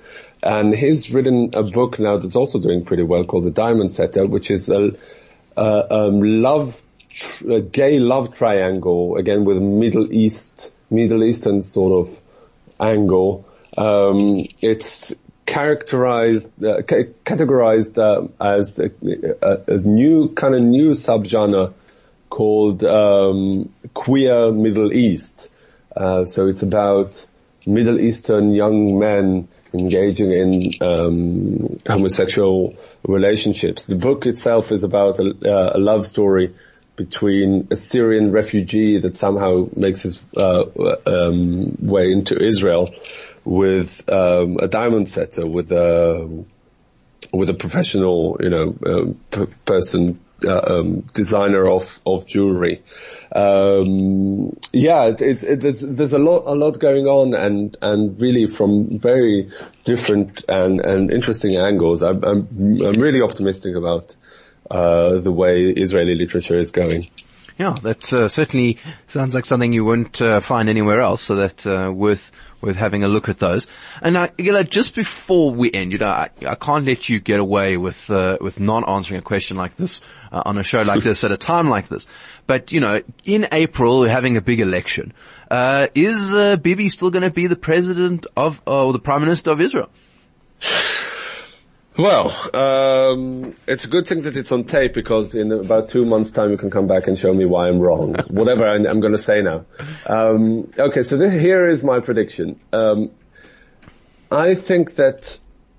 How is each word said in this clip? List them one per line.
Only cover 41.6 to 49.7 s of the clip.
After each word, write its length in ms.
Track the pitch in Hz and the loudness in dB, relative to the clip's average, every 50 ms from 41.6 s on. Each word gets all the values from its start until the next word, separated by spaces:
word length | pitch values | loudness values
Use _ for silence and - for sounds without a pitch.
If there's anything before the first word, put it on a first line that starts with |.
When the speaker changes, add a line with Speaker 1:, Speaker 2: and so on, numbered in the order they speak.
| - - - - | -4 -6 -6 -6
Speaker 1:
way 300 | - 104 98 95 90 92 | -4 0 0 2 2 2
into 320 | 95 101 98 - - - | 2 0 0 -2 -2 0
Israel 500 | 98 113 110 95 98 90 85 87 87 90 - - - - - - - - - - _ | 0 0 0 0 0 2 2 2 0 -2 -6 -14 -20 -20 -20 -20 -20 -20 -20 -12 _
with, 680 | - 90 95 98 95 95 92 87 85 - - - - | -2 0 2 2 2 2 0 -2 -4 -8 -12 -6 -2
um, 460 | 98 95 90 90 90 87 87 87 90 - | 0 2 2 4 4 2 2 0 0 -2
a 60 | 98 | -2
diamond 420 | 92 110 110 117 120 113 107 95 95 | -2 -2 -2 0 0 0 0 -2 -2
setter, 380 | - 95 82 - - - 82 | -4 -6 -6 -6 -6 -6 -6
with 240 | 80 82 90 82 80 | -4 -4 -4 -2 -2
a, 720 | 87 87 87 87 85 85 85 85 82 85 82 80 80 82 90 - _ _ _ _ _ _ _ _ _ _ _ _ _ _ - - | 0 2 2 2 4 4 2 2 0 -2 -6 -10 -12 -14 -14 -18 _ _ _ _ _ _ _ _ _ _ _ _ _ _ -12 -4
with 160 | - 92 95 87 | -2 0 0 0
a 60 | 87 | -2
professional, 840 | - - - - 180 175 - - 98 92 90 87 82 80 87 - - | -4 -6 -4 -4 -2 -2 -2 -2 0 0 2 2 0 0 -2 -2 -2
you 100 | - - | -2 0
know, 240 | 87 80 78 82 - - - | 0 0 -2 -4 -6 -4 -4
um, 360 | - 85 92 82 87 92 - - _ | -2 -2 0 -2 -4 -6 -10 -12 _
p-, 160 | - 101 95 - - - _ | -6 -6 -6 -6 -8 -8 _
person, 540 | - | 0